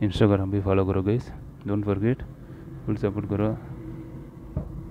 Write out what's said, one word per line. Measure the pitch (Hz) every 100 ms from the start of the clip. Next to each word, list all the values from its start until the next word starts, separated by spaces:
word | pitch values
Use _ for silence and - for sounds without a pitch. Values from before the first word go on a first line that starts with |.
Instagram | 104 - 107 98 95
भी | 101
फॉलो | 95 95 95
करो | 95
guys। | 95 117 - - - -
Don't | - 104 101
forget | 95 113 131 - - - - - - -
Full | 104
support | 104 101 101
करो, | 101 107 113 - - - - - - - - - - - - -